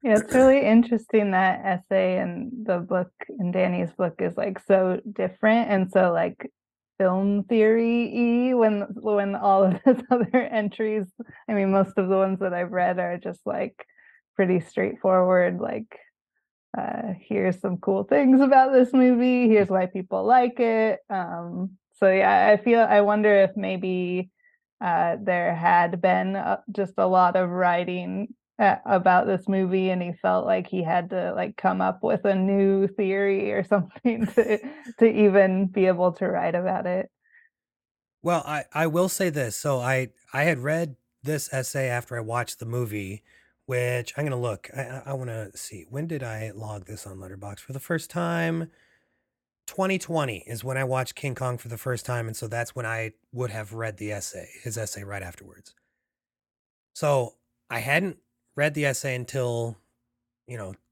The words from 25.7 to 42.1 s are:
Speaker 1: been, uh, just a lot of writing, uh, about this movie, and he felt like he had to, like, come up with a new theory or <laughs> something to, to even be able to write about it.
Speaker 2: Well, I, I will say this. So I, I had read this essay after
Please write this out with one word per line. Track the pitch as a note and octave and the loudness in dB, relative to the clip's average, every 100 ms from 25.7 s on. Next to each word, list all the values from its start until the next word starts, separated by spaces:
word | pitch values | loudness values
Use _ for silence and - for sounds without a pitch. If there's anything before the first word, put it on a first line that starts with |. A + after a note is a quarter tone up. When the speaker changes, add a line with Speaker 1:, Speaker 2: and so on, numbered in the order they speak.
| F3 F3 F3 | 4 2 2
Speaker 1:
been, | F#3 F#3 F#3 | 2 2 0
uh, | G3 - - - | -4 -4 -4 -6
just | G3+ F#3+ F#3+ | -6 -4 0
a | F#3+ | 2
lot | F#3 F3+ F#3 | 4 4 2
of | F3+ | 0
writing, | F3+ F3+ F3 F3+ F3+ F3+ F#3+ G#3+ - _ - | 0 0 0 -2 -6 -6 -8 -8 -12 _ 0
uh, | G3+ - - | 2 2 0
about | F#3+ F#3 F3+ - | 2 4 4 2
this | F#3 F#3 | -2 0
movie, | G3 F#3 F#3+ F#3+ | 0 0 0 0
and | F3+ | -2
he | F3 E3+ | -4 -4
felt | F#3 F#3 - | 0 0 0
like | F#3+ F3+ | -2 -2
he | F#3 | -4
had | E3 F3 F3 | 0 -2 -2
to, | F#3 F3+ F3+ | -6 -4 -4
like, | F3+ - | -6 -2
come | F#3+ F#3 | -2 0
up | F#3 F#3 | -2 -2
with | - - | -2 0
a | G3+ | 0
new | F#3+ F#3+ G3 G3 G3 G3 | 0 0 2 2 2 0
theory | G3 F#3+ G3 G3 G3 G3 | -2 -2 0 0 0 -2
or | G3+ | -4
<laughs> | F3+ | 0
something | G3+ - - B3 A3+ A3+ | 0 0 -4 -4 -2 0
to, | - A3+ G#3+ C4 - B3 - | 0 2 -2 -4 -16 -20 4
to | A#3 | 4
even | G#3+ G#3 F#3+ F#3+ F#3 G3 | 6 6 6 4 2 -2
be | G3 F#3 | 2 0
able | F3 F3+ | 2 0
to | E3+ F3+ | 0 -4
write | F3+ F3+ F3 | -2 -2 -2
about | F#3 F#3 F3+ | -4 -4 -4
it. | F3+ - _ _ _ _ _ _ _ _ _ _ _ | -6 -6 _ _ _ _ _ _ _ _ _ _ _
Speaker 2:
Well, | D#3+ E3+ | -2 -2
I, | C#3+ D3+ - | -2 -8 -6
I | D3 D#3+ | -2 0
will | D#3+ F#3 | 2 0
say | - F#3 | 0 -2
this. | D3 A#2+ | -2 -4
So | - D3+ C3 | -4 -4 -2
I, | B2 C3 B2+ _ _ | 0 -2 -2 _ _
I | C3 | -2
had | D#3 D3 | 0 0
read | C3 D#3+ E3+ C3 _ _ | -2 -2 -4 -8 _ _
this | C3+ D3+ - | -6 -6 -4
essay | C3+ B2+ C#3 C3 | -6 -6 -4 -4
after | A#2+ - | -4 -6